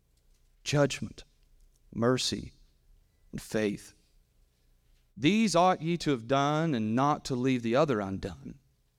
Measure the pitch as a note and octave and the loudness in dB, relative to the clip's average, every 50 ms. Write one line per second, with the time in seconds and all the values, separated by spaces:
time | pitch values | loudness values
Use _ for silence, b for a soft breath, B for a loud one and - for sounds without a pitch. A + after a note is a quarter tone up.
0 | _ _ _ _ _ _ _ _ _ _ _ _ - - - D3 C#3+ C3+ - - | _ _ _ _ _ _ _ _ _ _ _ _ -6 0 2 2 2 2 0 -4
1 | - - - - - - _ _ _ _ _ _ - _ _ _ _ _ - G#2+ | -8 -10 -12 -14 -20 -20 _ _ _ _ _ _ -20 _ _ _ _ _ -4 0
2 | A2+ A#2+ B2+ B2+ - - G2+ - - C3 - - - _ _ _ _ _ - _ | 2 2 2 2 0 -2 -4 -6 -8 -12 -16 -20 -20 _ _ _ _ _ -20 _
3 | _ _ _ _ _ _ - - - - - A2 G#2+ G#2 G#2 - - - - _ | _ _ _ _ _ _ -14 -14 -8 -6 -4 -2 -2 -2 -2 -6 -10 -18 -20 _
4 | _ _ _ _ _ _ _ _ _ _ _ _ _ _ _ _ _ _ _ _ | _ _ _ _ _ _ _ _ _ _ _ _ _ _ _ _ _ _ _ _
5 | _ _ _ - A#2+ D#3 G3+ A3 A3+ G3+ D#3+ E3+ F3+ F#3 F#3 - D3+ D#3+ F3 E3+ | _ _ _ 0 2 4 4 4 4 4 4 4 4 4 2 0 -2 -4 -4 -2
6 | - D#3 C#3+ A#2+ A2+ A#2 C3+ C#3 C#3 C#3+ D3+ D#3 E3 E3 C#3+ A2+ A2 G#2+ A2+ B2 | 0 0 -2 -2 0 0 0 2 2 2 0 0 0 0 0 -2 0 0 0 2
7 | C#3 C#3+ D3+ - - - C#3 B2 B2 C3+ C3 B2 A2+ A2+ A2+ C3+ D#3+ D3+ B2 G#2 | 2 2 0 -2 -4 -4 -4 0 0 0 0 0 0 2 2 2 2 2 0 -2
8 | G2+ F#2+ G2 F2 - G2 E2+ - - - - - _ _ _ _ _ _ _ | -2 -4 -6 -8 -8 -10 -10 -12 -14 -16 -16 -18 _ _ _ _ _ _ _